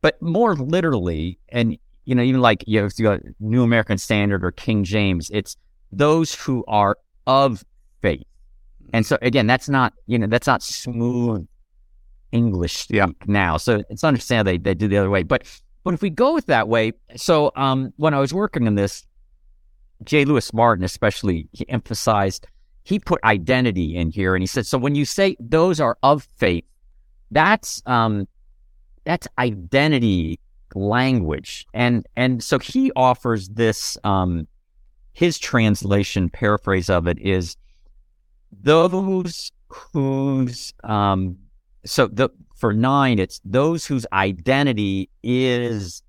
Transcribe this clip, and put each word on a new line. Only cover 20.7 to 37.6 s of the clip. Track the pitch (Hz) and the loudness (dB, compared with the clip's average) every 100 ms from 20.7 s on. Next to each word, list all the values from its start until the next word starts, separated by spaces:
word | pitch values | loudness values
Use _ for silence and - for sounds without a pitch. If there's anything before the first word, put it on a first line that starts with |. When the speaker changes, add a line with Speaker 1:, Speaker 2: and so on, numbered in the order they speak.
| 101 | 4
Speaker 1:
especially, | 90 - 107 - 101 82 76 | -2 -2 -2 -2 -2 -4 -6
he | - - | -12 -6
emphasized, | 127 - 110 - 107 98 - - _ _ _ | -6 -6 -4 0 0 0 -4 -16 _ _ _
he | - 202 | -4 -4
put | - 175 | -2 0
identity | 110 107 82 127 123 92 80 82 | 2 2 2 2 2 0 -2 -2
in | 82 | -2
here, | 98 92 92 | 0 0 0
and | |
he | 92 | 0
said, | - | -4
"So | 110 135 | -2 -2
when | 135 | 0
you | 143 | 0
say | 143 - 196 - | -2 2 0 0
those | 117 156 180 156 | -2 2 2 2
are | 131 - | 0 2
of | 135 147 - _ | 2 2 0 _
faith, | 107 85 - _ _ _ _ _ _ | 0 0 -4 _ _ _ _ _ _
that's, | 123 165 220 - - | 2 2 2 -2 -12
um, | - 123 113 104 98 _ - _ _ _ _ - | -2 2 2 0 -4 _ -20 _ _ _ _ -14
that's | - 170 - - | -6 -6 -4 -2
identity | 127 104 87 135 151 139 117 92 80 82 _ _ - | -2 -2 0 2 2 2 2 2 0 -6 _ _ -14
language." | 95 98 117 131 127 82 73 - - - | -6 -2 0 2 0 0 -4 -8 -16 -12
And, | - 123 120 - - | -2 0 0 -4 -2
and | 127 123 | -2 -2
so | - 135 | -2 -2
he | - 254 269 | -2 -2 0
offers | - 127 123 123 110 95 | 2 2 2 -2 -4 -4
this, | 104 113 113 - - | 0 0 0 -6 -4
um, | 107 98 92 85 80 _ _ _ - _ - | 0 0 2 -2 -6 _ _ _ -20 _ -20
his | - 175 156 | 0 0 0
translation | - 123 110 101 98 101 95 - 90 | -2 2 2 2 0 0 0 -2 -2
paraphrase | - 107 104 - 95 87 | 0 0 0 0 -2 2
of | 90 82 | 0 0
it | 85 | -2
is, | 98 92 87 - | 0 -2 -2 -12